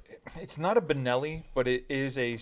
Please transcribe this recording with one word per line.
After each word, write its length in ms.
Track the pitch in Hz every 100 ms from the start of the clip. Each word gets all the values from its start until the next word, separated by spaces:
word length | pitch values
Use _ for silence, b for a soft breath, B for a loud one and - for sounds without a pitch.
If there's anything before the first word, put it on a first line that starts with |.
| - - -
it's 240 | - - -
not 180 | 170 226
a 40 |
Benelli, 640 | 165 139 123 123 147 160 -
but 140 | - 123
it 160 | 127 -
is 300 | 139 135 131
a, 160 | 120 117